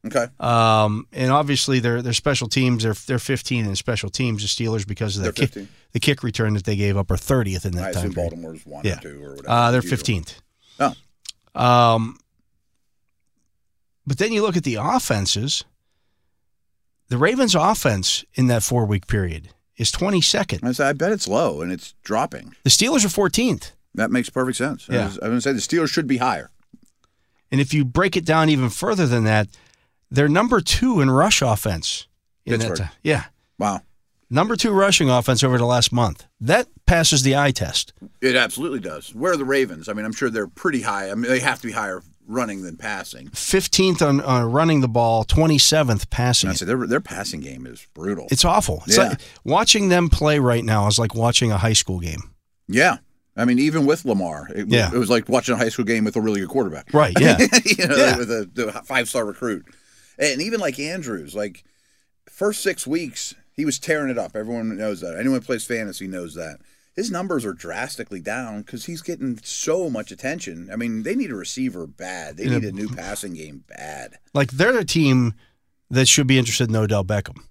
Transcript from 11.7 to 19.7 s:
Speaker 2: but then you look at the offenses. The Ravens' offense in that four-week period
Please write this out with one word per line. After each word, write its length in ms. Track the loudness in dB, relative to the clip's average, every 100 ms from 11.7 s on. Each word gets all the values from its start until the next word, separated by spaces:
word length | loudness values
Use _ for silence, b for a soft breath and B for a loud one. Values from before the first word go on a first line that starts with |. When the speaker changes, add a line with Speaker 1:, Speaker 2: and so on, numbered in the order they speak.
| 6 6 4 -2 -10 _ _ _ _ _ _ _ _ _ _ _ _ _ _ _ _ _ _ -8
Speaker 2:
but 120 | -2
then 140 | 0
you 100 | 0
look 140 | 0 0
at 80 |
the 120 | -2 -2
offenses. 880 | 0 0 0 0 0 -2 -2 -4 -8 _ _ _ _ _ _ _ _ _ _ _ _ _ _
The 100 | 2
Ravens' 360 | 2 4 2
offense 680 | 4 2 2 2 2 0 -4 -4
in 120 | 0 2
that 140 | 2
four-week 440 | 0 0 2 0 0
period 420 | -2 -2 -6 -12 _ _